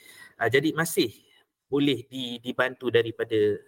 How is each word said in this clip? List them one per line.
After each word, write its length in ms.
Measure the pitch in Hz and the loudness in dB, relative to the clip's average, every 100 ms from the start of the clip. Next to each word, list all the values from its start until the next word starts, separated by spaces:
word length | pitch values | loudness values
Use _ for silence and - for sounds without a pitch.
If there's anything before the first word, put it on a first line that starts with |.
| - - - - | -20 -20 -20 -4
Uh, 120 | 117 | 0
jadi, 240 | 127 156 147 | 2 2 0
masih 360 | 165 - 123 - _ _ _ _ _ | -2 0 -2 -4 _ _ _ _ _
boleh 380 | 139 143 123 120 | 0 2 0 -4
di-, 260 | 131 123 120 | -10 -8 -8
dibantu 480 | 117 123 127 127 123 | -8 -2 -2 -2 0
daripada 640 | 117 117 - 110 110 104 104 | 2 2 -2 -2 2 2 0